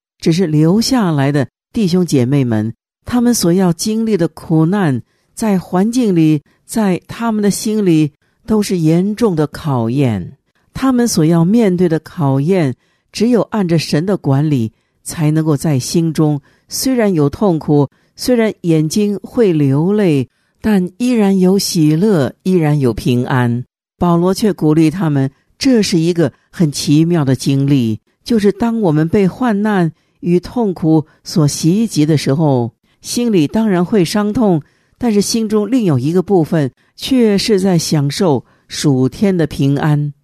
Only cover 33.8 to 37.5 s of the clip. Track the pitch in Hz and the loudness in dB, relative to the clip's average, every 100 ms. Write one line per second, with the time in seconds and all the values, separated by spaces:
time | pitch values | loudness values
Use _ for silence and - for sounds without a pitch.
33.8 | 175 226 160 208 208 208 208 165 - _ | 0 0 0 -2 -2 0 0 0 -4 _
34.8 | _ _ 240 202 196 233 220 214 208 254 | _ _ -2 0 0 -2 -2 -2 0 0
35.8 | 196 131 135 180 175 196 147 165 135 - | 0 0 0 -2 2 0 2 0 -2 -6
36.8 | _ _ - 262 220 196 - | _ _ -2 2 2 2 0